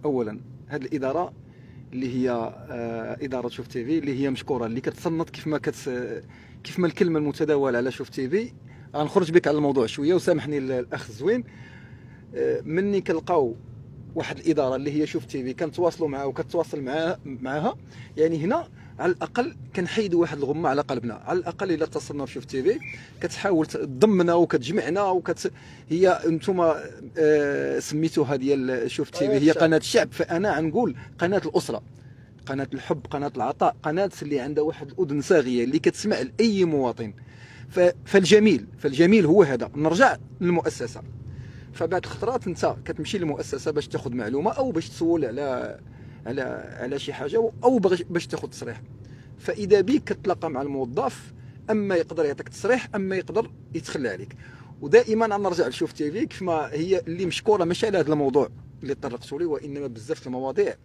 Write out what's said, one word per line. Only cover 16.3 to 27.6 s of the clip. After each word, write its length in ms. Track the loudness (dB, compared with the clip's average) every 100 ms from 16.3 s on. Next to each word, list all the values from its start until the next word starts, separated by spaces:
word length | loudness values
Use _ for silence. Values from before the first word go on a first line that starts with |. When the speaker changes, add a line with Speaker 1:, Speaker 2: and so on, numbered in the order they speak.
| -4 -4 -2 -2 -4
Speaker 1:
معها، 380 | -4 -2 -2 -4
معها، 520 | -8 -10 -6 -2 -2 -4 -14 -18 -14 0
يعني 280 | 2 2
هنا 240 | 0 -2 -4 -16 -20 -4
على 140 | -2
الأقل 440 | -2 -4 -2 -4 -6 -8 -6
كنحيدوا 440 | -2 -2 0 2
واحد 180 | 2 0
الغمة 300 | -2 0 0
على 120 | 0
قلبنا. 340 | 0 -2 -4
على 240 | -8 -4 -2
الأقل 340 | -2 -6 -4
إلا 120 | -2
اتصلنا 400 | -2 -4 -8 -8
بشوف 200 | -8 -8
تي 180 | -8 -2
في، 160 | 0 0 -4 -14 -16 -8
كتحاول 460 | -8 -4 2 2 2
تضمنا 680 | -2 -6 2 4 4 4
وكتجمعنا 680 | 4 4 2 0 -2 -2 0
وكت-، 500 | 0 0 -2 -4 -6 -8 -20 -20 -6
هي، 300 | 4 4 4 2
نتوما، 500 | 0 0 2 2 2 -4 -14 -12 2
آه، 600 | 4 6 4 0